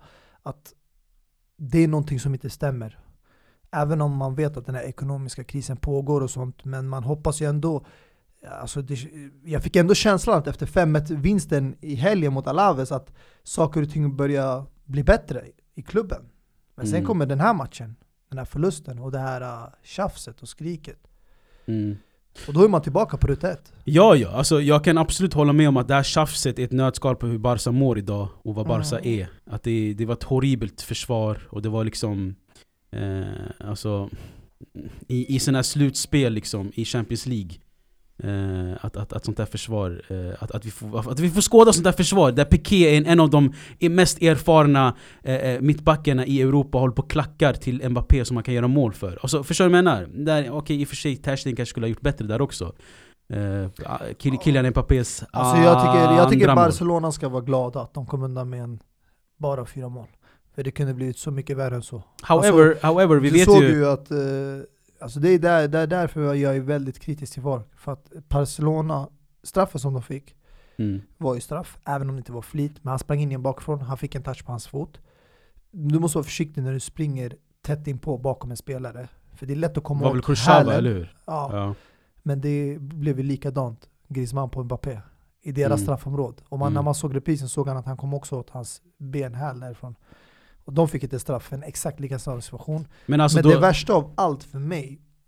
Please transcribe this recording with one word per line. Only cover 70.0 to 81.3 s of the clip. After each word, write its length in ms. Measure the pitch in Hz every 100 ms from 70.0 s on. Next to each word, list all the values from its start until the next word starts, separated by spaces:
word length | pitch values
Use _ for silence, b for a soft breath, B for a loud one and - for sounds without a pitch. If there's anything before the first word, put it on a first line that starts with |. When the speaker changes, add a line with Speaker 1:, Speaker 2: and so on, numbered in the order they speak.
Speaker 1:
fick 320 | 117 135 - _ _ - _ -
Speaker 2:
Mm. 240 | 107 98 - _
Speaker 1:
var 180 | 147 123
ju 60 |
straff, 360 | - 147 139 - -
även 240 | 139 135
om 60 | 135
det 40 |
inte 120 | 123
var 100 | 120
flit. 320 | - 147 147 147
Men 80 | 131
han 100 | 131
sprang 200 | - 147
in 80 | 147
igen 100 | 131
bakifrån, 380 | 131 131 - 147
han 160 | 131 135
fick 180 | 143 139
en 80 |
touch 220 | 139 127 -
på 60 |
hans 160 | 120 -
fot. 320 | 139 165 - - _ _ _ _ _ _
Du 280 | 190 147 156
måste 180 | 165 156
vara 60 | 143
försiktig 380 | - 156 147
när 100 | 131
du 60 | 131
springer 560 | - - 156 131 123 127 _ _
tätt 260 | - 147 147
in 120 | 127
på 180 | - 127
bakom 340 | 135 127 123
en 60 | 120
spelare. 500 | - 131 127 117 123 _ _ -
För 100 | 131
det 80 |
är 40 | 143
lätt 200 | 165 151
att 60 |
komma 200 | - 143
Speaker 2:
Var 60 | 135
väl 80 | 123
Speaker 1:
åt 60 | 131
Speaker 2:
Kurzawa, 320 | 139 120 147
Speaker 1:
hälen. 180 | 139 110
Speaker 2:
eller 180 | 120
hur? 220 | 98 85 _
Speaker 1:
Ja. 240 | -